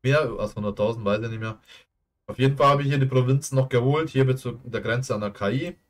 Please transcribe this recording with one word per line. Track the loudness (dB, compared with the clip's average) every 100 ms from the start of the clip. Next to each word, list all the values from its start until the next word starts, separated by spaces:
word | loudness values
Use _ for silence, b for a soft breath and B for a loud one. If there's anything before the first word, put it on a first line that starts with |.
mehr | 2 2 0 -4
als | -6 -4
hunderttausend, | -6 -2 -2 0
weiß | -2 -2
ich | -2
nicht | -6
mehr. | -8 -10 B B B _ _ _ -14
Auf | 0
jeden | 2 4
Fall | 4
habe | 4
ich | 2
hier | 0
die | 2
Provinzen | 2 2 0 0 -2
noch | 2
geholt, | 2 2 0 0
hier | 2 2
bis | 2
zu | -4 -10
der | -8 -6
Grenze | -2 -4 -2 -4
an |
der | -4
K | -4 -2
I. | -2 -4 -10